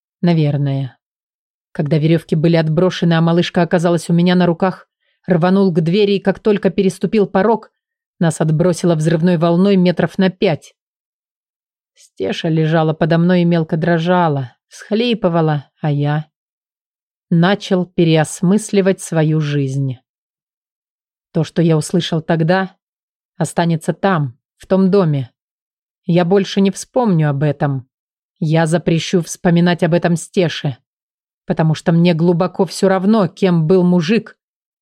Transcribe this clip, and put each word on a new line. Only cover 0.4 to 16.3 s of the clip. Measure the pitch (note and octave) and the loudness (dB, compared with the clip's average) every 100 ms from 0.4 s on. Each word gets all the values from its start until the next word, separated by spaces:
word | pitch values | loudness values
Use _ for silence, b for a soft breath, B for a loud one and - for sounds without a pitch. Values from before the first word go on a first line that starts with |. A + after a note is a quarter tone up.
| D3 C#3+ C#3+ C3+ C3 _ _ _ _ _ _ _ _ | 0 0 -2 -4 -6 _ _ _ _ _ _ _ _
Когда | - D3 D#3 | -6 0 2
верёвки | D3+ E3 - E3+ | 2 0 0 0
были | E3 E3 | 2 2
отброшены, | D#3+ D#3 F3+ - E3+ | 0 2 0 0 0
а | E3 | 2
малышка | E3+ E3+ E3 F#3 | 2 2 0 -2
оказалась | E3+ F3+ F3 E3+ - | 0 0 0 -2 0
у | |
меня | E3+ F3 F3+ | 0 2 2
на | F3 | 2
руках, | E3 F#3+ - - _ _ _ - | 0 -2 -4 -14 _ _ _ -2
рванул | E3+ F3 G3 F#3+ | 0 2 2 2
к | E3 | 0
двери, | D#3+ G3+ G3+ | 0 2 2
и | G3 | 0
как | G3 F#3 | -2 -2
только | A3 G#3 G3 | 0 0 0
переступил | - F#3+ - F3 A3 F#3+ | 0 -2 -2 -2 0 0
порог, | F#3+ G#3+ A3+ - _ _ _ _ - | 0 0 -2 -4 _ _ _ _ -4
нас | E3 - | -2 0
отбросило | D#3 D#3 F3 D#3+ F3 E3 | 0 0 0 0 0 0
взрывной | D#3 D#3+ F3 E3+ | 0 0 0 0
волной | E3+ E3+ G3+ G3 | 0 2 2 4
метров | F3+ F3 F3 - | 2 0 -2 0
на | F#3+ | -2
пять. | F#3 G3+ D3 - _ _ _ _ _ _ _ _ _ _ _ _ | 0 -2 -2 -8 _ _ _ _ _ _ _ _ _ _ _ _
Стеша | _ _ - F#3 G#3 E3+ | _ _ -8 -8 -4 -4
лежала | D#3+ D#3 E3 D#3 | -2 0 0 0
подо | D#3 E3 E3+ | -2 0 0
мной | E3+ F3+ | 2 2
и | E3+ | 2
мелко | E3+ D#3+ E3 | 0 -2 -4
дрожала, | E3+ E3+ E3+ F3+ E3+ C#3 B2+ _ _ | -2 -2 0 0 0 -2 -6 _ _
всхлипывала, | - - G#3+ A#3+ A#3 F3+ E3+ D#3 D3 - _ | -18 -6 -2 -2 -2 0 0 0 -2 -6 _
а | D#3 | -4
я... | C#3+ D3 D3+ D3+ | -2 -2 -4 -6